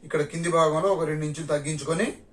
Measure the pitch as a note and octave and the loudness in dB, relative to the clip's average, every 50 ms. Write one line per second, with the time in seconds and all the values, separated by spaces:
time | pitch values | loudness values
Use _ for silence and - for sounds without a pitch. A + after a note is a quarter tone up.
0 | - D3+ - D#3 D3 C#3+ - E3 E3 E3+ E3 E3 D#3+ D#3 D3+ D#3 F3 G3 F#3+ D#3+ | -10 -2 -2 0 0 0 -2 -4 -2 2 4 4 4 4 4 2 2 2 2 2
1 | E3 D3+ D#3 D3+ D#3 D3+ D3+ D#3 D#3+ D3 D#3 D3 C3+ D3 D#3 D3 C#3+ C#3+ E3 E3+ | 0 -2 -2 -2 -2 -4 -4 -6 -4 -2 -2 -2 -2 -4 -6 -6 -4 -4 0 0
2 | G#3+ C4+ - - - - | 0 -2 -4 -10 -16 -20